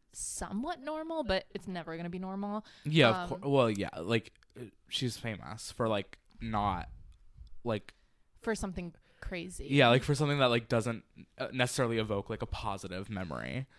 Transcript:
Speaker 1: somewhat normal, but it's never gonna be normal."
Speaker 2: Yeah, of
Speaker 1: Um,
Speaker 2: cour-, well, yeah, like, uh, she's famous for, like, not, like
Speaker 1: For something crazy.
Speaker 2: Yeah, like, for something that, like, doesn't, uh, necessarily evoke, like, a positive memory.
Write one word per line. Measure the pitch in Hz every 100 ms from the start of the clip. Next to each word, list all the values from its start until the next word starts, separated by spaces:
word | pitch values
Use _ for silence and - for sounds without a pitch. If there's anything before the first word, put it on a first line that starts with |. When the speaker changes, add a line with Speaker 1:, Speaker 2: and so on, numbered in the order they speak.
| _
Speaker 1:
somewhat | - - - 180 196 285 339
normal, | 277 311 320 320
but | 240 190 -
it's | 196 -
never | 180 165 165
gonna | 175
be | 180
normal." | 185 196 202 208 - -
Speaker 2:
Yeah, | - 156 123
of | 95 87
Speaker 1:
Um, | 90
Speaker 2:
cour-, | 139
well, | 139 117
yeah, | 101 95 -
like, | 85 117 - - _ -
uh, | 117 - -
she's | - 127 -
famous | 117 104 64 110 -
for, | - 117
like, | 104 98 - _ -
not, | 117 107 104 90 - - - - - - - -
like | 117 107 - - _ _ _ _
Speaker 1:
For | -
something | 294 - 180 175 - _ _
crazy. | - 180 175 - -
Speaker 2:
Yeah, | 139 123
like, | 123
for | -
something | 139 147 143
that, | 127
like, | 120 113
doesn't, | 117 113 113 - - - -
uh, | 131
necessarily | 127 123 - 120 113
evoke, | 110 101 -
like, | 107
a | 117
positive | - 110 98 92 90 92
memory. | 101 92 64 57 69 135